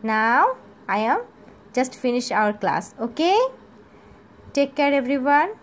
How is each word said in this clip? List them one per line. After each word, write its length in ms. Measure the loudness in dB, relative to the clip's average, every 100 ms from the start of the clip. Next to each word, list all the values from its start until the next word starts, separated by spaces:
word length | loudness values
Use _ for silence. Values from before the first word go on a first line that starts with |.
Now, 540 | 0 0 2 4 2 0 -12 -20 -6
I 100 | -2
am 220 | 0 -2 -4 -18 -20 -20 -8
just 220 | -4 -4
finish 360 | -2 -2 -2 -2
our 220 | 0 0
class. 420 | 0 -2 -2 -6 -8
Okay? 380 | -8 -2 2 2 0 -4 -20 -20 -20 -20 -20 -20 -20 -20 -6
Take 240 | -2 -2 0
care, 160 | 2
everyone. 640 | 2 0 -2 2 2 2 -4